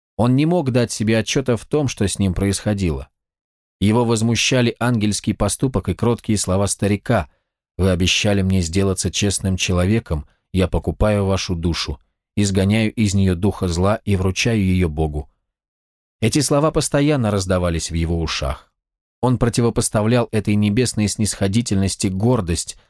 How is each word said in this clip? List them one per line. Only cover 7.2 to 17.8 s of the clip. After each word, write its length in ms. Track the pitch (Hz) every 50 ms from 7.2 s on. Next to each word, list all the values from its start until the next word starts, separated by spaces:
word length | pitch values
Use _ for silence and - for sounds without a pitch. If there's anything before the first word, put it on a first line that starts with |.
| 78 - _ _ _ _ _ _ _ _ _ -
«Вы 140 | 90 95
обещали 500 | 92 85 92 87 - - - 107 101 98
мне 200 | 92 95 95 95
сделаться 500 | 87 80 82 98 98 98 92 - - 92
честным 460 | - - 101 101 92 - - 95 92 90
человеком, 680 | - - 90 87 90 95 107 117 - - 85 76 - - _ _ _ _ -
я 140 | 92 90 82
покупаю 580 | - 85 - 95 82 - 110 107 104 104 98
вашу 300 | 98 98 92 - - 90
душу, 440 | 82 82 87 78 - - - 71 - _ _ _ _ _ _ _
изгоняю 580 | 101 101 98 95 101 95 98 104 113 110 110 -
из 200 | - 110 101 95
неё 220 | 98 98 95 90
духа 320 | 85 95 101 - - 95 90
зла 320 | 82 87 92 98 107 - -
и 100 | - 98
вручаю 440 | 92 95 95 92 - - 123 113 107
её 300 | 95 92 90 92 90 82
Богу». 400 | 76 78 78 78 73 73 71 - _ _ _ _ _ _ _ _ _ _ _ _ _ _ _ _ _ _
Эти 180 | - 110 - 151
слова 320 | 131 - 151 143 151 156
постоянно 580 | - 160 139 - - 143 143 147 151 135 117 104
раздавались 600 | 104 98 90 92 95 90 90 87 82 82